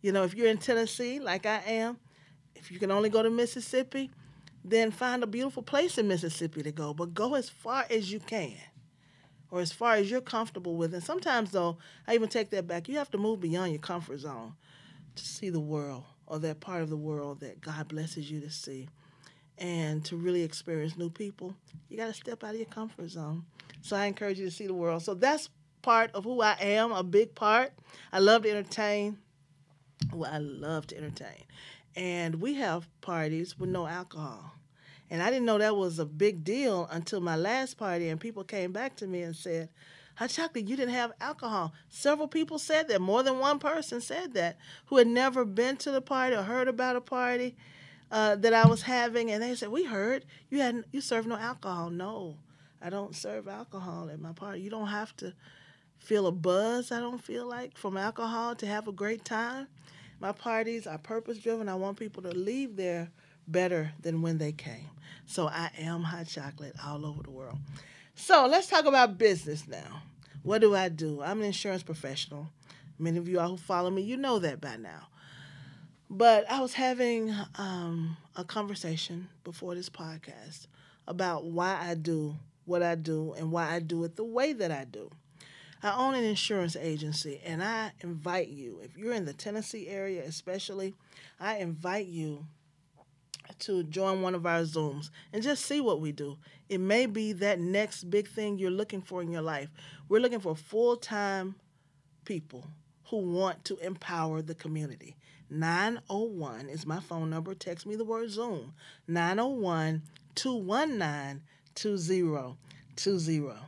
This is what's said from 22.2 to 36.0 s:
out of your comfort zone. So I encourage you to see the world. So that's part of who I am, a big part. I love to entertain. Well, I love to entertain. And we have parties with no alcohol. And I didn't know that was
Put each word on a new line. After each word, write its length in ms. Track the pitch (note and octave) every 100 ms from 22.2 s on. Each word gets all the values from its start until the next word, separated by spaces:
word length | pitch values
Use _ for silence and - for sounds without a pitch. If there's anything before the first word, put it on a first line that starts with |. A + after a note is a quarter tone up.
| - A#3
out 80 | G#3+
of 60 | G#3+
your 100 | A3+
comfort 420 | - A3 - E3+
zone. 380 | F3 D3+ D#3+ E3 _ - -
So 140 | -
I 120 | G3+ G3+
encourage 340 | G3 G#3 F#3+
you 60 | F#3+
to 40 |
see 160 | E3 G3+
the 80 |
world. 300 | F#3 E3+ E3
So 100 | E3
that's 340 | F#3 B3 D4+ - _ _ _
part 280 | - A3+ A3+
of 100 | G3+
who 160 | G3+ B3
I 140 | G#3+ G#3
am, 300 | G3+ G#3 A#3
a 140 | G#3
big 320 | F#3 G3 A3+ -
part. 360 | G#3+ A3 C4 - - - -
I 60 | F#3+
love 240 | G3 A3+
to 80 | A3
entertain. 680 | G#3 G3+ - G#3+ G#3 G#3 G3+ _ _ _ _ _ _ _ _ -
Well, 160 | E3+ C#3+
I 80 | D3+
love 500 | D3 C3+ D3 D#3+ D3+
to 80 | -
entertain. 480 | D3+ - A2+ - - - - - _
And 480 | - F3+ F3 E3+ D#3+
we 120 | A3
have 340 | C#4+ A#3 E3 E3+ _
parties 560 | - E3+ D#3 D#3+ F3+ -
with 140 | F#3
no 160 | F#3 D#3+
alcohol. 680 | F3 F3+ D#3+ D3+ A2 - - _ _ - - -
And 140 | E3
I 80 | F#3
didn't 160 | C4 A#3+
know 120 | G#3+
that 180 | G#3+ G#3
was 240 | F#3 D#3+